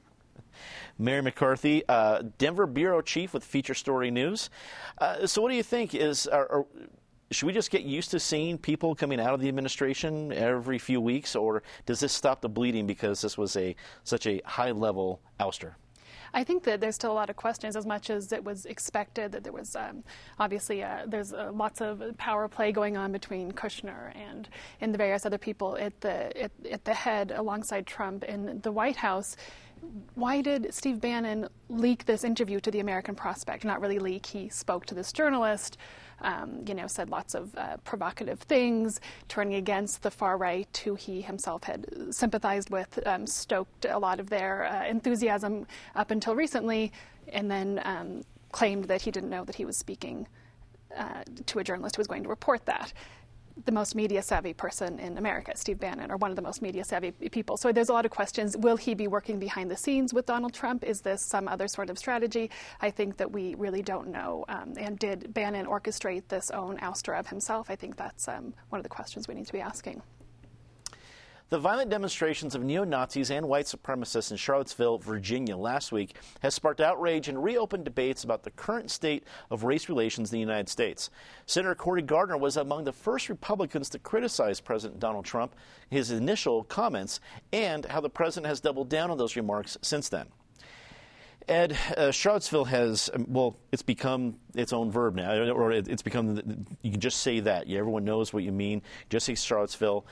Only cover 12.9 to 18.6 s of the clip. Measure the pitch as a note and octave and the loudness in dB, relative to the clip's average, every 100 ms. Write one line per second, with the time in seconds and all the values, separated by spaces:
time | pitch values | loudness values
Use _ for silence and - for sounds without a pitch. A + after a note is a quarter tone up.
12.9 | F#2+ G#2 G2+ G#2+ - G2+ G2 F#2 F2 - | 0 0 0 -2 -2 0 0 0 -2 -12
13.9 | - - A#2+ A2 G2 - - B2 G#2 A2 | -14 -2 0 2 -2 -2 0 0 2 0
14.9 | F#2+ F#2 F#2 - - G2 - E2 - - | 2 -2 -2 -10 -2 -2 -2 -12 -16 -20
15.9 | - - - - - C4 F4+ B3 G#3 A3 | -20 -20 -20 -4 -2 0 0 2 0 0
16.9 | G#3+ A#3 G#3+ G#3 G#3 A3+ A3+ A3 G#3+ G#3+ | -2 -2 0 -2 -2 -4 -4 -6 -4 -4
17.9 | G#3 - G#3 G3 A3 G3+ G3 | -6 -2 -4 -2 -4 -4 -8